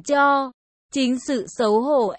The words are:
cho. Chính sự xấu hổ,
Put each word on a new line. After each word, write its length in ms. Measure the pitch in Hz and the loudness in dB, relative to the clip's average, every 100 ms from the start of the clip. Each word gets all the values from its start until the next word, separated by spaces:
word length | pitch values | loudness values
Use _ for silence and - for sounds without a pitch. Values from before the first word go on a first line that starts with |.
| 170 | 0
cho. 440 | 285 285 277 269 - _ _ _ | 2 2 2 -2 -10 _ _ _
Chính 260 | 277 254 254 - | -2 -2 -2 -4
sự 180 | 262 - | -4 -4
xấu 340 | - 220 214 | -2 2 2
hổ, 320 | 262 294 208 | 2 0 0